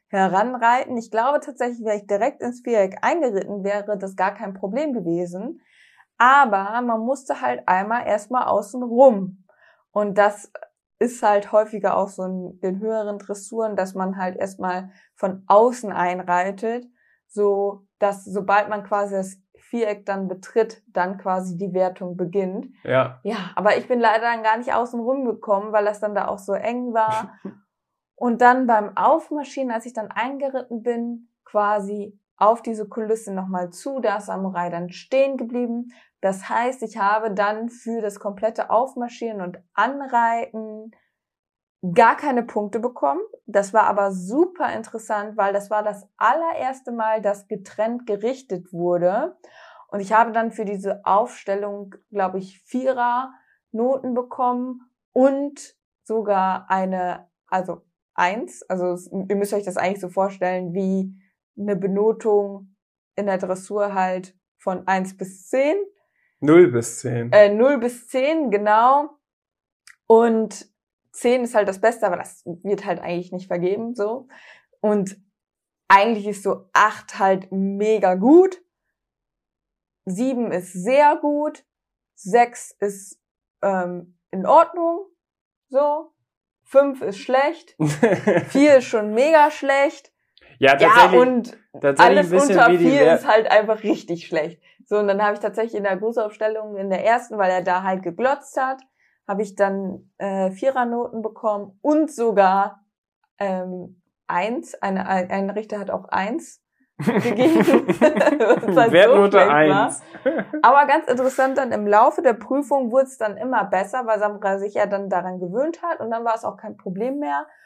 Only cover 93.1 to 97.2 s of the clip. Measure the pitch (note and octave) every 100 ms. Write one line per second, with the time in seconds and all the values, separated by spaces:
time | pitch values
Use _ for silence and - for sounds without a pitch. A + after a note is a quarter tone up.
93.1 | E4 - G#3+ - G#3+ G#3+ G#3+ G3+ - -
94.1 | E3+ - D#3+ E3 E3 _ _ - G#3 G3+
95.1 | G3 G#3 G#3 G#3+ G3+ A3+ G#3 G3 F#3 A3
96.1 | A#3 G#3+ - A3 A3 G#3+ G3 G3 F3+ G#3+
97.1 | A#3+